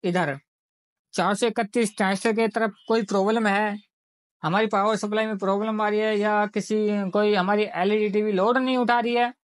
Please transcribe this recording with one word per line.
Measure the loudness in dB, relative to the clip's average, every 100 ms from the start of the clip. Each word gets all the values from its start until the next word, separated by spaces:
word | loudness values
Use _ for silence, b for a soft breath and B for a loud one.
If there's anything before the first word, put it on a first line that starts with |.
इधर | 0 0 -2 -4 _ _ _ _ _ _ _
चार | -2 0 0
सौ | -2
इकतीस | -2 -2 0 -2 0
ट्रांजिस्टर | -2 0 0
के | 0 0
तरफ | 0 -4 -4 -2
कोई | 0
प्रॉब्लम | 0 0 2 2 0
है, | 0 -2 -6 _ _ _ _ _ _
हमारी | -2 0 0
पावर | 0 0 -2
सप्लाई | -2 -2 -2
में | -2
प्रॉब्लम | -2 0 -2 -2
आ | 0
रही | 0
है | 0 0
या | 0 0 0
किसी, | -4 -2 0 0 0 -2
कोई | 0 2
हमारी | 2 2 0 0 0
एलईडी | 0 2 2
टीवी | 0 0
लोड | 2 2 2
नहीं | 0 0
उठा | 2 2
रही | 2 0
है | 0 -4